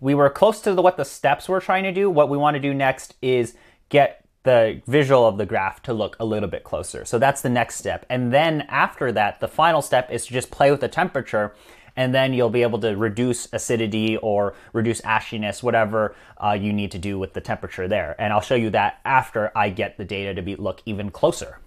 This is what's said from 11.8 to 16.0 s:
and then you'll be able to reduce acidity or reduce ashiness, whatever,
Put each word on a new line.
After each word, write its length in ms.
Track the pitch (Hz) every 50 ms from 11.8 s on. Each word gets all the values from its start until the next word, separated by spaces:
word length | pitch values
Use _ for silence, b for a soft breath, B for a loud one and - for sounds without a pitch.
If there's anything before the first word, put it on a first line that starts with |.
| b b b
and 160 | 131 131 127 127
then 200 | 131 131 131 131
you'll 160 | 123 123 113
be 120 | 107 123
able 180 | 120 113 117 104
to 160 | 113 110 101
reduce 500 | 98 113 110 101 117 123 127 120 - - - -
acidity 640 | 107 - - - 113 113 104 107 110 110 110 110
or 360 | - 113 107 101 101 101 98 B B B B B
reduce 260 | 113 110 117 110 -
ashiness, 640 | - 104 110 110 - - 117 107 107 104 - - 123
whatever, 500 | 120 113 113 110 104 113 110